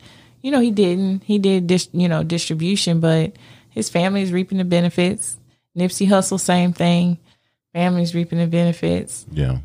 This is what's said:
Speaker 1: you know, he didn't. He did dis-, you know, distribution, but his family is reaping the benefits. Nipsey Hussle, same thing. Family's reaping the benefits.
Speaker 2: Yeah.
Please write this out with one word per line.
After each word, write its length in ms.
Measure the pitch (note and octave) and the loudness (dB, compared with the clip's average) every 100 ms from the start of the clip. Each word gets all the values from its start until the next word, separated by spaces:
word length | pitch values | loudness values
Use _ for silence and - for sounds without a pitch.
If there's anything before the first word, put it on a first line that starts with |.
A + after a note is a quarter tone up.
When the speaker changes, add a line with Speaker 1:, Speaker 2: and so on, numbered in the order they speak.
| - - - _ | -20 -20 -20 _
Speaker 1:
you 80 | C4 | -2
know, 100 | C#4 | 0
he 100 | A#3+ | 2
didn't. 500 | G#3 F#3 F3+ F#3+ F#3+ | 2 2 2 -2 -2
He 140 | - G#3 | -2 0
did 300 | F#3+ F#3+ F3 | 2 0 2
dis-, 200 | F3+ - | 0 0
you 160 | E3 F3+ | 0 0
know, 140 | D#3+ | 0
distribution, 760 | D#3+ E3+ - D#3+ E3+ G3+ - E3 | -2 -4 -4 -4 -2 -2 0 2
but 320 | E3 D#3+ D#3+ - - - _ | 2 2 0 -6 -20 -20 _
his 180 | A3 G#3+ | -8 -4
family 320 | E3+ F#3 G3 | -2 0 0
is 100 | F#3+ | 0
reaping 260 | F3 F#3 F#3+ | -2 -2 -2
the 60 | |
benefits. 720 | F3+ F3 F3 F3 F3+ - - - _ _ _ E3+ | 0 2 2 0 0 -2 -8 -12 _ _ _ -4
Nipsey 300 | F3+ - G3 | -4 0 2
Hussle, 300 | G3 F#3+ F#3+ | 2 2 -2
same 320 | - F3+ F3+ | 0 2 2
thing. 460 | F3 E3+ F3 F3 E3+ _ _ _ _ _ | 0 0 2 2 -2 _ _ _ _ _
Family's 420 | E3+ F3+ F3+ E3+ E3+ | -2 0 0 0 -2
reaping 240 | E3+ E3+ | -2 -2
the 60 | E3+ | 0
benefits. 760 | E3+ E3+ E3 E3 F3+ - - - | 2 0 0 -2 -2 -4 -12 -10
Speaker 2:
Yeah. 280 | D3+ C3 C3 | -4 -2 -2